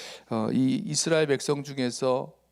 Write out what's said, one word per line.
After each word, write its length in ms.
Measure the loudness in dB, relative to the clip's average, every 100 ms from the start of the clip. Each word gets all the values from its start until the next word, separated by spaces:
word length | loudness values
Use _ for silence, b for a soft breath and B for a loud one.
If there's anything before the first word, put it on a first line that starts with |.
| B B B
어, 180 | -2 0
이 300 | 2 2 0 -2
이스라엘 420 | -2 2 4 4
백성 360 | 2 0 -2
중에서, 680 | -4 -4 -2 0 0 0 -2 -14 _